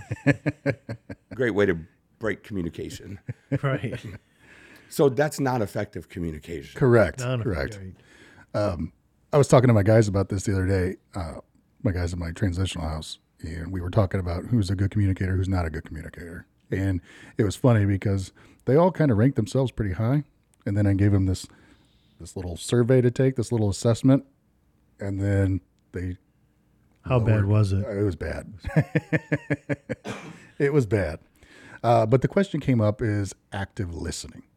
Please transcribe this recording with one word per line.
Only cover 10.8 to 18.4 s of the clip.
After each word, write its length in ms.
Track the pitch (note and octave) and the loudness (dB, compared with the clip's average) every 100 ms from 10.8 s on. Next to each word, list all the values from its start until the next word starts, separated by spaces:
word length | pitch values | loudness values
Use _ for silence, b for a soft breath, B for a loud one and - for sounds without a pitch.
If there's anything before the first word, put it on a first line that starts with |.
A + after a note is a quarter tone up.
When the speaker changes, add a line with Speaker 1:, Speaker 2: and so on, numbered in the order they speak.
| F2+ - _ | -2 -6 _
Speaker 1:
uh, 260 | G2 E2 E2 - _ _ _ | -10 -10 -12 -18 _ _ _
my 100 | A#2 | -4
guys 200 | F2 F2 | -2 -2
in 60 | F2+ | -4
my 120 | E2 | -8
transitional 560 | E2 G2 F2 F#2+ E2+ D#2 | -4 -2 0 -2 -4 -6
house, 300 | D#2 D#2 - _ _ | -6 -10 -16 _ _
and 280 | D#2+ E2 E2 | -12 -10 -8
we 80 | F#2 | -6
were 100 | F2 | -2
talking 280 | A2 F#2+ G2 | 2 2 0
about 260 | F2 F2 - | -4 -6 0
who's 240 | A#2+ F#2 | 0 2
a 40 | |
good 160 | F#2+ F#2+ | 0 0
communicator, 460 | G#2 G2 F#2 F#2+ F#2 | 2 0 0 0 0
who's 120 | F#2 | 0
not 180 | F2+ E2 | 0 -2
a 40 | |
good 140 | D#2 | -6
communicator. 640 | - D#2 D#2+ - E2+ F2+ - _ - | -10 -12 -14 -14 -14 -14 -18 _ -6
And 300 | F#2+ G2 F2+ - B B B | -2 0 -2 -6 B B B
it 80 | |
was 100 | G#2 - | 0 2
funny 280 | C3+ A2+ | 4 4
because 480 | G2+ G2 G#2+ G2 F#2 - | 4 0 0 -2 -4 -14